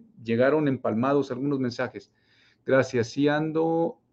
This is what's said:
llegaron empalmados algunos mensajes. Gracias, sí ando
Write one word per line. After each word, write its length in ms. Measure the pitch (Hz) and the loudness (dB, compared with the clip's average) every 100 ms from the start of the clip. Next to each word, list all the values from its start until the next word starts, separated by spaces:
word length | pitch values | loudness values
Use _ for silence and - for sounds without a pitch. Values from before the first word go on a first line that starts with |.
| - - | -8 -16
llegaron 460 | 113 113 131 151 151 | -4 2 2 2 0
empalmados 640 | 127 123 110 127 143 139 | -2 -2 -2 0 0 -2
algunos 300 | 123 139 143 | -4 -4 -2
mensajes. 500 | 127 120 123 104 - _ _ _ _ _ - | -4 -4 -6 -8 -18 _ _ _ _ _ 2
Gracias, 420 | 131 127 123 110 | 2 4 0 -2
sí 220 | 139 143 | 2 2
ando 720 | 147 156 156 165 165 165 - _ | 2 0 0 0 0 -2 -4 _